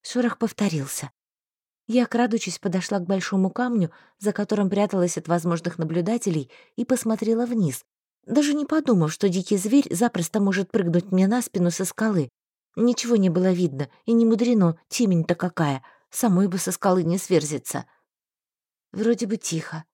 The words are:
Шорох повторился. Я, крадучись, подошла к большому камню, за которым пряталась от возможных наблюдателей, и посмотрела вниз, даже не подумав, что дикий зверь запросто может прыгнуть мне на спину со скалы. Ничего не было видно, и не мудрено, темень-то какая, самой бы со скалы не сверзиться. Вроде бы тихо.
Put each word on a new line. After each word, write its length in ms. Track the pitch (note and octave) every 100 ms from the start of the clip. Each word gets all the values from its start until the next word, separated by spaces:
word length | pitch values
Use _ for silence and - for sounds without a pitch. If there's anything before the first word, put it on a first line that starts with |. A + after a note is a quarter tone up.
Шорох 380 | - B3 A#3+ -
повторился. 720 | A3+ - G3+ D#3+ C3+ - C#3 _ _ _ _ _ _ _ -
Я, 200 | A#3 A#3+
крадучись, 520 | A#3 B3 A3 - -
подошла 400 | G3 F#3 F3 G3+
к 80 | F3
большому 440 | G3 - G3 F#3+
камню, 400 | - B3 A#3 E3+ - _ _
за 140 | G#3
которым 380 | G#3 G#3 G#3 G3
пряталась 480 | G3+ G3+ F#3+ F3 -
от 100 | -
возможных 500 | E3+ E3 E3+ E3 -
наблюдателей, 720 | D#3+ E3 E3+ A#3 G3+ D#3+ B2+ - _ -
и 80 |
посмотрела 600 | A#3+ B3 A3+ A3 G#3+ A3+
вниз, 400 | A#3+ A#3 E3+ B2 _ _ _ _ -
даже 280 | A#3 D4
не 100 | D4
подумав, 480 | C#4+ D#4 D4 G#3 D#3
что 160 | - G3+
дикий 300 | F3+ F3+ G3+
зверь 360 | G3+ C#4 -
запросто 460 | E3+ A#3 - E3 -
может 300 | G3 F#3+ F#3
прыгнуть 420 | G#3 E3+ E3+ G3
мне 140 | F#3 F#3+
на 160 | A#3+
спину 280 | A#3+ G3+ F3
со 140 | E3+
скалы. 460 | F3+ - A3 F#3+ C3 _ _ _ _
Ничего 420 | - A#3+ A#3+ A#3+ A#3
не 120 | F#3
было 240 | E3 F#3
видно, 360 | F3 F3 C3+ D3 _ -
и 60 |
не 120 | A#3
мудрено, 540 | A3+ A3 A#3+ A3+ F3 E3 _
темень-то 460 | - A3+ F3 D#3+
какая, 480 | F3 F#3 - D3+ C3 - _ _
самой 380 | - A#3+ F3+ G3
бы 100 | F3+
со 140 | F#3
скалы 300 | F#3 G3+ F#3
не 160 | E3 F#3
сверзиться. 680 | - E3+ D3+ D3+ - C#3 - _ _ _ _ _ _ _ _ _ _
Вроде 340 | F#3+ A3+ A#3 A3
бы 100 | A3
тихо. 480 | - E3 - D#3+ -